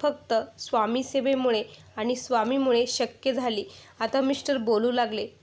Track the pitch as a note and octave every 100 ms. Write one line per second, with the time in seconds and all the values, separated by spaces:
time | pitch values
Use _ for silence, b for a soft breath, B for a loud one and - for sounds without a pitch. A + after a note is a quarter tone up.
0 | D4 D4 - A3+ B3+ - - A#3+ G#3+ A#3+
1 | B3+ C4+ B3+ C4+ B3+ A3 - B B -
2 | A3 B3 - A#3+ A3 C4+ C4 A#3 A#3+ -
3 | A#3+ - C4+ B3 B3+ G#3+ - B B -
4 | A3+ C4+ C4+ C#4 - C4+ A3 G#3+ A#3 B3
5 | A#3 G#3+ A3 -